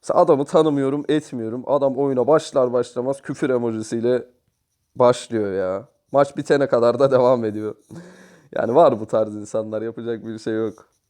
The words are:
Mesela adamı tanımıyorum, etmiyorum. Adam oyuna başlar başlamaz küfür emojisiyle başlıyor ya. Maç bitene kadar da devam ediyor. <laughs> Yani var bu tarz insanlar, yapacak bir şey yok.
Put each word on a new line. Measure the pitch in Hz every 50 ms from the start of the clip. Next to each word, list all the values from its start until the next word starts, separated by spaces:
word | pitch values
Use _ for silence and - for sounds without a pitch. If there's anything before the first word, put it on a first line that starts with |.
Mesela | _ - - -
adamı | 180 175 160 135 143
tanımıyorum, | - - 180 156 156 147 143 135 135 135 147 147 -
etmiyorum. | 147 156 147 - - 123 113 110 113 127 127 -
Adam | - 147 135 139 131 120
oyuna | 143 139 135 123 120 123
başlar | 151 156 147 - - 139 127 123 120
başlamaz | 123 120 - - 127 120 131 139 139
küfür | _ - 147 - - 139
emojisiyle | 131 123 120 117 113 110 107 - - 117 113 123 127 123 - - _ _ _ _ _ _ _ _ _ _ _ _ _
başlıyor | - 123 120 123 - - - 117 113 104 101 95
ya. | 95 95 92 92 98 - _ _ _ _ _
Maç | - 135 143 143 - -
bitene | 143 - 151 139 139 131
kadar | - 120 117 120 120 120
da | 139 139
devam | 139 127 127 123 131 123 113
ediyor. | 107 101 104 107 107 - _ _ _
<laughs> | - 170 175 - - - - - _ _ _ _ -
Yani | - - 110 120
var | - 170 147 123 104
bu | 110
tarz | 104 - 113 110 107 104
insanlar, | 107 104 101 - 117 110 110 107 107
yapacak | 110 113 110 - 117 117 117 110 104
bir | 113 110 110
şey | - 113 110
yok. | 110 113 107 98 _ - _ _ _ _